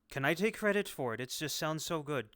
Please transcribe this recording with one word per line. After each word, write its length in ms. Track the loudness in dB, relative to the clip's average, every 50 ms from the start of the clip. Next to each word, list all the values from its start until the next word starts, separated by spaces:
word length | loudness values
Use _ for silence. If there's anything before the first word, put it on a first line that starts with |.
| _ _
can 160 | -4 0 2
I 80 | 2 4
take 240 | 4 4 2 2 2
credit 300 | 2 2 4 2 2 0
for 260 | -2 -4 -2 -2 -2
it? 80 | -2
It 80 | -4 -4
just 280 | -4 -4 -4 -2 -2 0
sounds 280 | 0 0 0 -2 -2
so 160 | -2 -2 -2
good. 280 | -2 -2 -2 -2 -2 -4 -8